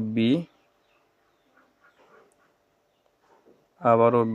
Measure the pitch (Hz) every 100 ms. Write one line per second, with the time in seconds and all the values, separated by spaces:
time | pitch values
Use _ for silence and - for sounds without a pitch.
0 | 110 113 113 151 170 _ _ _ _ _
1 | _ _ _ _ _ _ _ _ _ _
2 | _ - _ _ _ _ _ _ _ _
3 | _ _ _ _ _ _ _ _ 143 113
4 | 117 120 113